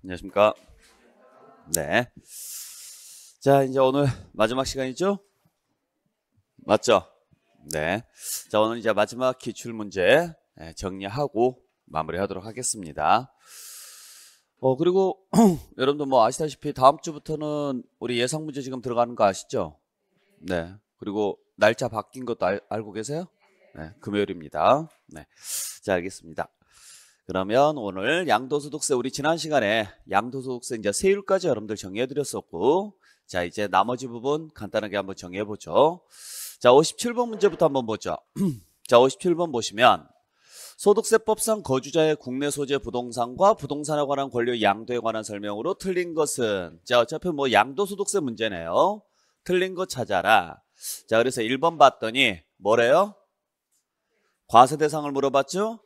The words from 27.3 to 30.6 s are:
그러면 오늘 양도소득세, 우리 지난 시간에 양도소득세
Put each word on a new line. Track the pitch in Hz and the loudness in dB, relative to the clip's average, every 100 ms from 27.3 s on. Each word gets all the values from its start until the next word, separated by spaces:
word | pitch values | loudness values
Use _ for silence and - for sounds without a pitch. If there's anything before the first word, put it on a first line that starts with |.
그러면 | 92 95 120 147 151 | -6 0 2 2 0
오늘 | 104 92 107 165 165 | -6 -4 -2 -2 0
양도소득세, | 107 131 147 143 143 - | 0 0 -6 -6 -8 -2
우리 | 127 127 | -2 -2
지난 | 135 143 165 | -4 -2 -2
시간에 | 156 147 101 113 101 - - | 0 0 2 0 -2 -10 -2
양도소득세 | 95 120 135 127 123 | -2 -2 -10 -10 -10